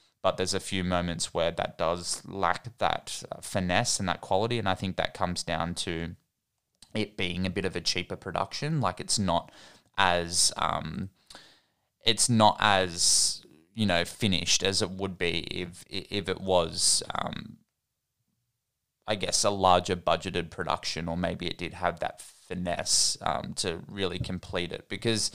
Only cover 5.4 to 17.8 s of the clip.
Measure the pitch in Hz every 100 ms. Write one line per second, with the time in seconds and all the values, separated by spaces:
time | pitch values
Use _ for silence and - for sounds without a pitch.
5.4 | - 85 85 85 - 82 82 92 _ _
6.4 | _ _ _ _ - 110 104 - 90 87
7.4 | 92 92 92 87 85 90 90 92 98 87
8.4 | 98 - 147 160 98 - - - 92 85
9.4 | - - - - _ - 95 87 85 87
10.4 | - - 80 82 80 - 95 _ _ -
11.4 | - _ _ _ _ _ 113 107 - 113
12.4 | 107 - 104 98 92 85 - - - -
13.4 | - 76 _ 110 104 87 87 - 107 90
14.4 | - - 98 98 95 95 95 87 87 87
15.4 | - 90 87 90 - 92 - 101 95 92
16.4 | 95 90 82 85 - - - - - -
17.4 | - - _ _